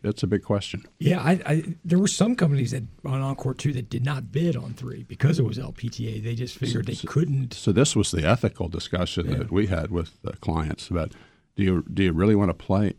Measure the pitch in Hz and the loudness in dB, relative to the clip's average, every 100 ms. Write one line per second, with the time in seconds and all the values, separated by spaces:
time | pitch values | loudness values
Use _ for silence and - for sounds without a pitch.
0 | 104 101 92 104 - 101 - 95 - - | -4 -2 0 0 0 -2 -2 -10 -12 -2
1 | 151 180 156 185 - 156 - 165 165 175 | 2 2 2 2 2 -2 -2 -8 2 2
2 | 202 - 214 247 160 139 120 - 110 - | 2 2 2 4 2 2 0 -2 -8 -10
3 | - 135 135 139 131 131 147 131 - 123 | -4 -2 -2 -4 -4 -2 -2 -2 -4 -4
4 | 131 135 113 139 170 123 127 117 123 117 | -2 -4 -4 0 0 0 -6 -10 -10 -12
5 | - - 147 160 110 113 - - 117 - | -12 0 2 4 2 0 -8 -8 -8 -6
6 | 113 110 113 117 123 - 120 120 113 - | -6 -4 -4 -4 -6 -4 -2 -2 -2 -6
7 | - 143 147 135 123 - - 98 147 110 | -2 0 2 0 -2 -2 2 4 4 4
8 | 98 85 78 123 87 - 85 82 - 87 | 0 2 2 2 2 -2 -6 -6 -4 -2
9 | 87 - 82 78 80 90 107 87 78 87 | -2 -2 -2 -2 0 0 2 0 -2 -4
10 | - _ - - - 82 78 - - 87 | -4 _ -10 -6 -2 -2 -2 -6 -4 -4
11 | 78 - - _ _ - 95 87 - 95 | -4 -8 -20 _ _ 0 2 2 0 2
12 | 92 80 101 104 98 - - 95 104 | 2 4 4 6 4 0 0 2 2